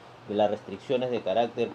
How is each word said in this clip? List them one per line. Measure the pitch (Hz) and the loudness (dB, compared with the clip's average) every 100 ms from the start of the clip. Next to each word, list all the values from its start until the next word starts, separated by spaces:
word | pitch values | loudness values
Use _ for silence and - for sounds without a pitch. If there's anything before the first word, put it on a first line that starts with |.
| - - - | -20 -18 -4
de | 104 | 2
las | 104 | 2
restricciones | 104 - 95 - 127 127 | 2 -6 -10 -2 0 0
de | 120 | -2
carácter, | - 98 117 123 113 | 0 2 2 0 -4